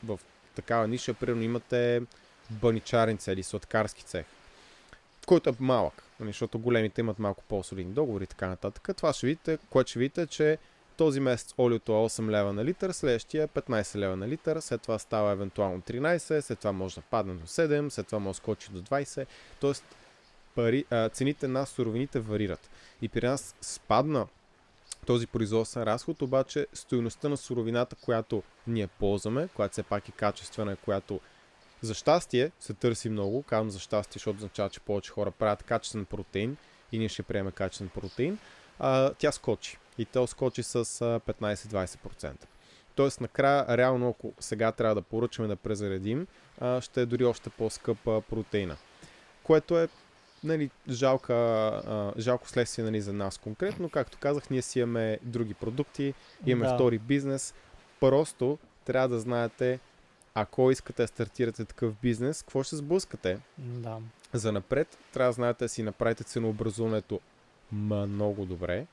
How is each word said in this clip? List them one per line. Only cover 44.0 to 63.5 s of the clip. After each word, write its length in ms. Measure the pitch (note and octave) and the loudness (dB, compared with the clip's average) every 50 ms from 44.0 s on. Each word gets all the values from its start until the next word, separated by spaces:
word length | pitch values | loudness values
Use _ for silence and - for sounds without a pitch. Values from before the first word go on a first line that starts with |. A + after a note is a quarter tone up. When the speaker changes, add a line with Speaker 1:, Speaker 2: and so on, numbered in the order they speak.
| B2 B2 | 2 0
Speaker 1:
ако 240 | A2+ _ - A2+ - - | -2 _ -8 -12 -12 -10
сега 320 | - - A#2 G#2 A2+ A2+ | -8 -6 -2 2 2 0
трябва 220 | A2+ - A#2 A2 G#2+ | 2 2 2 4 4
да 80 | G#2 | 2
поръчаме 460 | F2 _ - A2+ A#2 A#2+ - - A2+ G#2+ | 0 _ -2 0 0 0 -2 -4 -2 -2
да 80 | G#2 | -2
презаредим, 720 | F#2 _ G2+ G#2+ G2 G#2 G2+ F#2+ F#2+ F#2+ G#2 A#2 C#3+ F3+ - - - - - - - | -4 _ -4 -2 -2 -2 -2 -2 -2 -2 -2 -2 -2 -4 -8 -12 -20 -20 -20 -12 -6
а, 200 | B2 B2 B2+ B2+ | -2 -2 -2 -2
ще 220 | A#2+ - - C3 | -2 -4 0 0
е 40 | B2 | 0
дори 180 | A#2+ A#2+ B2 B2+ | 2 2 2 4
още 260 | A#2+ A2+ - - A#2 | 2 2 0 -6 -14
по-скъпа 720 | - - A2+ A2 - - - - A#2 G#2 - A#2+ A2 A2 G#2 - | -6 -4 -4 -4 -4 -4 -2 -2 -4 -2 0 0 0 0 0 -2
протеина. 460 | A2+ A2 G#2 - - G#2 G2 F2 D2+ - - - - - - - - - - - - - | -6 -6 -4 -2 -2 -2 0 -2 -6 -10 -12 -20 -20 -20 -20 -20 -20 -20 -20 -20 -20 -20
Което 360 | _ - D#3+ D#3 D3+ - E3+ E3 | _ 6 6 6 6 4 2 2
е, 100 | E3 D#3 - - - _ _ - _ _ _ - - | 2 0 -2 -12 -20 _ _ -20 _ _ _ -10 -4
нали, 260 | D3+ D#3+ D#3 D3 C3 - _ _ - | -2 0 0 -2 -4 -6 _ _ -8
жалка, 460 | B2+ A#2 C3+ C3 C3 C3+ - - B2 | -2 2 4 4 4 2 2 2 2
а, 800 | A#2 A#2+ A#2 A2+ A2 G#2+ G#2+ - - - - A2 G#2+ G2+ G2+ - - | 4 4 4 4 4 2 2 0 -2 -4 -4 -4 -2 -2 -4 -4 -4
жалко 300 | A2 B2 B2 B2 - - | 0 0 0 0 -2 -2
следствие, 360 | - B2+ A#2+ - - - A2+ | 0 0 0 0 -2 -4 -2
нали, 160 | A2 A2 G#2+ | 0 0 -2
за 120 | G2+ G2+ | -2 -2
нас 260 | G2 G#2 G2 F#2+ - - | -4 -2 -4 -4 -6 -8
конкретно. 520 | - A2 G#2+ - F3+ G3 - - F3+ D#3+ | -10 -12 -6 -4 -4 -4 -4 -4 -8 -2
Както 280 | - D3+ B2 - - - | 0 0 -2 -2 -6 -4
казах, 300 | - C#3+ D3 C#3+ - - | 0 0 0 0 -2 -2
ние 120 | C3+ B2+ | -2 -2
си 180 | A#2+ - - - | -2 0 0 0
имаме 380 | B2 A#2 A#2 A#2 A2+ A2 G#2+ - | 0 2 2 0 0 0 -2 -2
други 320 | - A#2+ A#2 A#2+ A#2 G#2+ G2+ | -4 -6 -4 -2 -2 -2 -4
продукти, 600 | - - G#2+ A2+ C3+ D3 - - - C#3+ C#3 C3+ - - - - - G3 | -6 -6 -6 -2 -2 -4 -4 -2 -2 -2 -2 -2 -6 -14 -20 -20 -6 0
имаме 200 | C3+ B2+ A#2+ A#2 C3 | 2 2 4 4 2
Speaker 2:
Да. 60 | B2+ | 4
Speaker 1:
втори 240 | B2 C3 A#2+ A#2 A2 | 4 4 4 4 2
бизнес. 560 | A2 A#2+ C#3 C#3+ C#3 C#3 C3+ C3+ - - - - - - - - - - - - | 0 2 0 2 2 0 -2 -2 -4 -8 -12 -16 -20 -20 -20 -20 -20 -20 -4 4
Просто 580 | - C3 C3 C#3 D#3 D3 - - - C3 D3 D3 - - _ _ _ | 4 6 6 6 4 2 0 -2 0 0 0 -2 -8 -20 _ _ _
трябва 240 | - B2 C3 C3 B2+ | 0 2 2 4 4
да 120 | A#2+ A#2 | 2 0
знаете, 580 | A2 A#2+ B2 A#2+ A#2+ A#2 - - B2+ B2+ B2+ B2+ - - _ - - - _ _ _ _ _ | -2 0 0 0 0 -2 0 0 0 0 0 -2 -6 -18 _ -20 -20 -20 _ _ _ _ _
ако 360 | A2 G#2 - - - B2+ C3 | -2 -2 -2 2 4 6 6
искате 320 | C3 - - - B2 - | 6 4 0 -12 -2 -2
да 60 | A#2+ A2 | -2 -2
стартирате 560 | - - A#2 G#2 - - B2 A#2 A2+ - A2+ | 0 -6 -6 -6 -2 -2 -2 -2 0 -4 -10
такъв 300 | - - - A#2+ A2+ G#2+ | -10 -4 -2 -2 -2 -2
бизнес, 480 | G#2 - B2 A#2 A2 B2 C3+ D#3 - | 0 0 0 0 2 0 -2 -2 -4
какво 200 | - - - C3+ | -10 -4 -2 -2
ще 80 | C3+ - | -2 -2
се 60 | - | -6
сблъскате? 600 | D3+ C#3+ C#3+ E3+ G3 - - - - - F#3 F#3 G#3 - _ | -8 -2 0 0 0 0 -2 -12 -4 -2 -2 -2 -2 -6 _